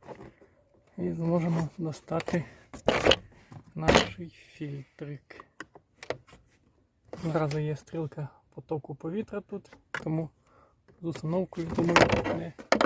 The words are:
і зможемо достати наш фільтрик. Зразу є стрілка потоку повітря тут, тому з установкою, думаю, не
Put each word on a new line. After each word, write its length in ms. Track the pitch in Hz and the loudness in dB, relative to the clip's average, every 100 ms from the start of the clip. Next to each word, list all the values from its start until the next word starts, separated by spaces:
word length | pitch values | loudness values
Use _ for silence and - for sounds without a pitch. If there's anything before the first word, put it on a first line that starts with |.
| - - - - - _ _ _ _ - | -18 -16 -18 -20 -20 _ _ _ _ -6
і 140 | 175 | -4
зможемо 560 | 165 165 175 170 165 156 - | -2 0 2 2 0 -2 -4
достати 680 | 160 139 - 160 - 175 - - - - - - - - - - - - - | -6 -8 -4 -4 0 -2 -2 -12 -20 -4 0 4 4 4 0 -20 -20 -20 -14
наш 440 | 156 160 170 - 185 165 | 0 6 6 4 -4 -14
фільтрик. 1120 | - - - 147 139 131 - 147 143 - - - - - - _ _ - - - - _ _ _ _ _ _ - - | -16 -20 -10 -8 -8 -12 -14 -12 -12 -14 -20 -18 -20 -20 -20 _ _ -10 -10 -14 -20 _ _ _ _ _ _ -16 -6
Зразу 360 | 165 156 151 151 | -2 0 2 0
є 180 | 151 147 | -2 -4
стрілка 520 | - 165 156 - 143 - _ | -6 -6 -6 -6 -10 -12 _
потоку 400 | - - 156 - | -18 -6 -6 -6
повітря 460 | 143 160 202 214 208 | -8 -6 -4 -4 -8
тут, 320 | - 196 - - _ | -8 -12 -12 -20 _
тому 400 | - 156 160 156 - _ _ _ _ _ _ | -8 -2 -2 -4 -10 _ _ _ _ _ _
з 40 | 170 | -8
установкою, 600 | - 156 180 175 - 165 165 | -4 -2 0 -2 -4 -2 2
думаю, 220 | 170 170 170 - - 170 | 6 8 6 6 0 -2
не 140 | 165 - - - | -6 -12 0 4